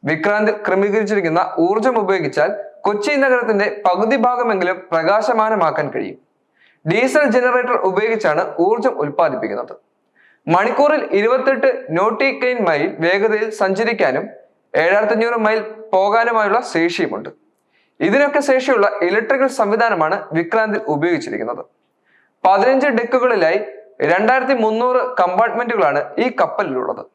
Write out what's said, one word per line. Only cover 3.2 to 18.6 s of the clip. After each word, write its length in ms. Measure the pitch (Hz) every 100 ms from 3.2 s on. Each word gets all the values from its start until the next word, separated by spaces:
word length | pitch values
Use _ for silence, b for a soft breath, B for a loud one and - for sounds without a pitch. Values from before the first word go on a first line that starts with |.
നഗരത്തിന്റെ 440 | 269 254 220 208 202 202 190
പകുതി 320 | 180 220 269 247
ഭാഗമെങ്കിലും 520 | 247 233 202 180 185 -
പ്രകാശമാനമാക്കാൻ 960 | 165 160 208 214 233 220 220 165 143 143
കഴിയും. 240 | - 101 131 _ _ _ b b b 151
ഡീസൽ 360 | 196 254 285 285 226
ജനറേറ്റർ 420 | 247 247 247 233 185
ഉപയോഗിച്ചാണ് 520 | 185 220 226 180 151 185 - 175
ഊർജം 260 | 233 254 -
ഉൽപ്പാദിപ്പിക്കുന്നത്. 680 | 147 147 165 131 107 101 123 - _ _ _ b b b - 175
മണിക്കൂറിൽ 460 | 220 240 294 302 240 196
ഇരുപത്തെട്ട് 500 | 214 262 - 247 262 - - 160
നോട്ടിക്കൽ 600 | 208 214 269 - 254 247 185
മൈൽ 180 | 151 160 202 170
വേഗതയിൽ 420 | 196 220 214 220 214
സഞ്ചരിക്കാനും 640 | 196 196 226 220 175 143 190 - - _ _ -
ഏഴായിരത്തഞ്ഞൂറ് 540 | 165 202 214 220 233 240 214
മൈൽ 140 | 220 214 - -
പോകാനുമായുള്ള 680 | 190 202 220 233 226 208 196 165
ശേഷിയുമുണ്ട്. 560 | 170 175 175 156 104 - - _ _ _ _ _ _ 165
ഇതിനൊക്കെ 340 | 240 285 285 285
ശേഷിയുള്ള 400 | 262